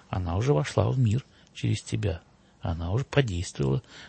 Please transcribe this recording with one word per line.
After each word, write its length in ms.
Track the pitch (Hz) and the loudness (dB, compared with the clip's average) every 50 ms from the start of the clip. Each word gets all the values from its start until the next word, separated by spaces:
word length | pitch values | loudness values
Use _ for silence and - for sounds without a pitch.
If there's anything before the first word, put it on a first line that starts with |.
| - - | -12 -6
она 280 | - 87 90 85 87 | -4 -4 -2 0 0
уже 160 | 98 117 139 | 0 2 2
вошла 380 | 147 151 143 - - - 101 117 | 2 2 0 2 2 2 2 4
в 80 | 127 135 | 2 2
мир 260 | 123 107 104 135 - - _ - - _ _ | 2 2 2 0 -2 -6 _ -20 -20 _ _
через 280 | - - 113 107 - | -4 -2 -2 -2 -2
тебя, 400 | - - 113 110 107 95 85 - - _ _ _ _ _ _ _ | -2 -6 -4 -2 -2 -2 -2 -4 -10 _ _ _ _ _ _ _
она 300 | - - 82 82 85 87 | -6 -4 -4 -4 -4 -2
уже 140 | 98 127 135 | -2 -2 -2
подействовала 800 | - - 143 139 110 90 87 90 - - - 139 - - 131 - - - - - | 0 0 0 2 2 -2 -4 -6 -6 -4 -2 0 0 0 0 -2 -8 -18 -20 -20